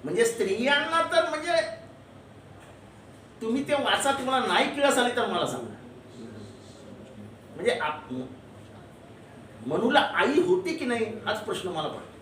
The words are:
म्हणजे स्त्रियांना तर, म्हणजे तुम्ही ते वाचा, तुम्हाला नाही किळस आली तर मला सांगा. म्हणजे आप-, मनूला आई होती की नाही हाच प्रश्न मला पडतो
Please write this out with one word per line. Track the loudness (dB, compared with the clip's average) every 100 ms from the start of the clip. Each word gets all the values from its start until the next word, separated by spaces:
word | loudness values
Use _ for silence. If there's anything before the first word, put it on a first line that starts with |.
म्हणजे | -2 2 2
स्त्रियांना | 4 0 2 4 4 4 0 4
तर, | 2 2
म्हणजे | -2 2 2 0 -6 -14 -20 -20 -20 -20 -20 -20 -20 -20 -20 -20 -20 -20 -20 -20 -8
तुम्ही | -2 0 2
ते |
वाचा, | 2 4 2 2
तुम्हाला | 2 2 2 4
नाही | 2 2 4
किळस | 4 6
आली | 4 2
तर | 0
मला | 0 -2
सांगा. | -2 -8 -12 -16 -18 -18 -16 -14 -14 -16 -18 -20 -18 -18 -18 -18 -16 -18 -18 -18 -2
म्हणजे | 0
आप-, | 0 -2 -6 -8 -8 -8 -14 -18 -20 -20 -20 -20 -20 -20 -20 -20 -20 -20 -12 -4
मनूला | 0 4 4
आई | 4 2 4 4
होती | 4 2 2 -4
की | -2
नाही | -2 -2
हाच | -4 -4 -4
प्रश्न | -4 -4 -4
मला | -4 -6
पडतो | -6 -12 -18